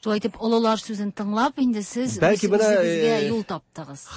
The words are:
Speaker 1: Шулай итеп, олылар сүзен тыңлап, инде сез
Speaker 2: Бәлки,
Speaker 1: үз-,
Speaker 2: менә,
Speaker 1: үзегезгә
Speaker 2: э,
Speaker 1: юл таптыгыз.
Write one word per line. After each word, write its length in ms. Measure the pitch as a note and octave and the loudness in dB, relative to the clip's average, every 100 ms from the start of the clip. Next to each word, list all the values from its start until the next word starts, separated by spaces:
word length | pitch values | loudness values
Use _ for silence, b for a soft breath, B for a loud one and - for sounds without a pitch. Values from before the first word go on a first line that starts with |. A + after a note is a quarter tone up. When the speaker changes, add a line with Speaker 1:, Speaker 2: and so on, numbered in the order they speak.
Speaker 1:
Шулай 160 | G#3+ G#3 | -4 -2
итеп, 140 | G#3+ - | -2 -4
олылар 360 | A3+ A#3 A3+ A3 | 0 2 2 0
сүзен 340 | - G#3 G3+ | -4 -6 -6
тыңлап, 440 | - G3+ G#3+ C#4 C#4+ | -6 -4 0 0 0
инде 200 | B3+ G#3+ | 0 0
сез 360 | G3 A#3+ B3+ G3+ | -4 -4 -4 2
Speaker 2:
Бәлки, 260 | E3 G3+ G#3 | 2 4 2
Speaker 1:
үз-, 60 | |
Speaker 2:
менә, 140 | G#3 A3 | 2 4
Speaker 1:
үзегезгә 420 | G3+ E3+ E3 D#3+ A3+ | 4 2 2 2 2
Speaker 2:
э, 140 | G#3+ | 0
Speaker 1:
юл 140 | A3+ | -2
таптыгыз. 600 | G3+ E3+ - - C#3+ C#3+ - | -4 -8 -10 -14 -14 -14 -12